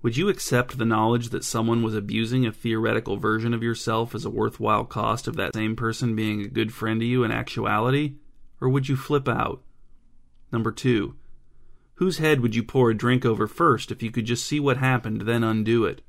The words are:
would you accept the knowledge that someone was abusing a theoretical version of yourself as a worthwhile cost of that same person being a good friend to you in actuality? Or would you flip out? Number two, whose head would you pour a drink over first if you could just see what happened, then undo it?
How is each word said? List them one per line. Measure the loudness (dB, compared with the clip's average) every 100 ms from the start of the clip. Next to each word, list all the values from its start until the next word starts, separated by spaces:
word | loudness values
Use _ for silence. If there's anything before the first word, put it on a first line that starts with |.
would | -2 0
you | 0
accept | 0 0 0 0 -2
the |
knowledge | 0 4 4 2 0
that | -6
someone | -4 -2 2 2
was | 0
abusing | -2 -4 -2 0 0
a | 0
theoretical | -2 -2 0 0 0 -2 -2
version | 0 0 0
of | 0
yourself | -2 -4 -2 -2 -2
as | -6
a | -6
worthwhile | -2 -2 -2 0 0
cost | 0 -2 -2 -2 -4
of | -4
that | -4
same | -2 -2 -2
person | -2 -2 -2 0
being | 0 -2
a | -4
good | -2 -2
friend | -2 -2 0
to | 2
you | 2
in | 2
actuality? | 0 -4 -4 -2 0 2 2 0 -6 -20 -20 -20 -4
Or | 0
would | 2 0
you | -2
flip | 2 0 2
out? | 0 -2 -4 -12 -20 -20 -20 -20 -20 -20 -20 -6
Number | -2 -2
two, | 0 2 2 0 -8 -18 -18 -20 -20 -20 -20 _
whose | -2 -2 2
head | 2 4
would | 2 0
you |
pour | 0 4 4
a | 4
drink | 2 2
over | 2 0 -2
first | 2 4 4 0
if | -6
you | -4
could | -4 -2
just | -2
see | -2 0
what | 2 2
happened, | 2 0 -2 -4
then | 0 2
undo | 2 2 2 2
it? | 2 -2